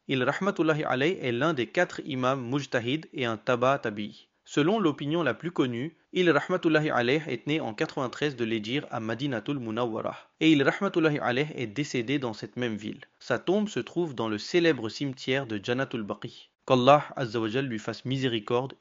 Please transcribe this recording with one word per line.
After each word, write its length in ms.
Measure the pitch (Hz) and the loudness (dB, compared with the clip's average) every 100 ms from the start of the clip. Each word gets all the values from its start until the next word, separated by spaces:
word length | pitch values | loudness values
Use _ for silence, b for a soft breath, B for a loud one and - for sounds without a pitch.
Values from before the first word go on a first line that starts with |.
| - | -4
Il, 160 | 135 | 0
rahmatullahi 640 | 123 - 196 202 160 151 - | 0 0 -2 0 0 2 0
alayh, 340 | 127 151 190 | 0 0 0
est 120 | 131 | -2
l'un 200 | 120 156 | 0 0
des 140 | 147 110 | 0 -2
quatre 340 | - 175 - - | 0 -2 -2 -8
imams 360 | 131 127 135 | -2 0 0
mujtahid 640 | 117 143 135 127 117 156 160 | -2 -4 -2 -2 -2 -4 -6
et 120 | - 120 | -6 -4
un 100 | 110 | -4
taba 420 | - 123 123 139 | 0 2 4 2
tabi'i. 520 | 117 104 104 - _ _ - | -2 -6 -8 -12 _ _ -4
Selon 340 | - 151 220 | 2 4 4
l'opinion 420 | 170 139 143 165 | 2 0 -2 0
la 120 | 147 | 0
plus 180 | 110 170 | -2 -4
connue, 460 | 170 135 117 151 b b | 0 0 0 -6 b b
il, 160 | 175 175 | 2 4
rahmatullahi 640 | 143 - 180 170 156 151 | 4 4 0 4 4 4
alayh, 320 | 120 120 151 156 | 2 2 2 0
est 180 | 123 - | -6 -2
né 120 | 156 | -2
en 140 | 120 | -2
quatre-vingt-treize 640 | 107 156 - 127 - 151 123 | -4 -4 -2 -4 -2 -4 -2
de 80 | 113 | -2
l'Hégire 400 | 113 104 139 - | -2 -2 -4 -4
à 120 | 131 | -6
Madinatul 580 | 110 113 143 117 104 143 | -4 -4 -2 -4 -4 -6
Munawwarah. 680 | 117 110 123 110 107 - - - | -4 -2 -2 -2 -6 -8 -14 2
Et 120 | 160 | 6
il, 120 | 151 | 6
rahmatullahi 560 | 139 - 196 180 160 147 | 4 2 -2 2 2 2
alayh, 280 | 117 120 151 143 | 0 0 -2 -4
est 120 | 117 | -6
décédé 520 | 104 147 131 117 143 | -4 -4 -2 -2 -2
dans 140 | 123 | -2
cette 220 | 107 110 - | -6 -10 -6
même 220 | 120 104 | -4 -4
ville. 240 | 107 - - _ | -8 -10 -14 _
Sa 180 | - 123 | -2 -2
tombe 300 | - 196 208 | 2 0 0
se 140 | 131 | -4
trouve 340 | 117 170 170 117 | -4 -2 -4 -2
dans 140 | 113 | -2
le 80 | 104 | -2
célèbre 500 | - 175 170 135 110 | 0 2 4 2 -2
cimetière 580 | - 143 131 - 131 127 | -4 -6 -6 -2 -2 -2
de 140 | 107 | -6
Janatul 420 | 95 123 135 120 | -2 -2 -2 -4
Baqi. 460 | 104 104 - - - _ - | -6 -8 -10 -16 -20 _ 2
Qu'Allah 400 | 131 123 147 - - | 6 8 8 6 -6
Azza 240 | 127 113 | -4 -2
wa 80 | 110 | -2
Jal 160 | 120 139 | -2 -2
lui 140 | 110 | -4
fasse 260 | 110 110 123 | -6 -8 -4
miséricorde 680 | 135 131 117 104 123 131 - | -2 0 -2 0 -2 -2 -6